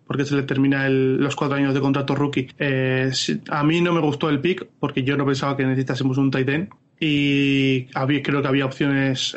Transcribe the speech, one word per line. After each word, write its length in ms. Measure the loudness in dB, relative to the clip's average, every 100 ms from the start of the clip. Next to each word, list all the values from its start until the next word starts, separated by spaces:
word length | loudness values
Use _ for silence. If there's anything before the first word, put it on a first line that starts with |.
| -8
porque 180 | -4 -2
se 100 | -2
le 80 |
termina 440 | -2 0 2 2 2
el, 300 | 2 2 2
los 180 | -2 -2
cuatro 220 | -2 0
años 180 | 0 0
de 60 |
contrato 340 | 0 0 0 -2
rookie. 320 | 0 -2 -6 -4
Eh, 520 | -2 0 0 0 0
si, 280 | -2 -4 -6 -4
a 120 | -2
mí 180 | 2 2
no 120 | 2
me 60 | 2
gustó 300 | 0 0 0
el 100 | 0
pick, 280 | 0 -2 -6 -6
porque 240 | -4 -2
yo 120 | -2 0
no 120 | 0
pensaba 280 | 0 0 0
que 80 | 0
necesitásemos 520 | 0 -2 0 0 2
un 140 | 2
tight 180 | 2 0
end, 200 | -2 -4 -12 _ -4
y 880 | 0 2 2 2 2 2 2 0 -2
había, 300 | -4 0 0
creo 180 | 0 0
que 60 | 2
había 180 | 0 0
opciones, 680 | 0 0 2 0 0 -4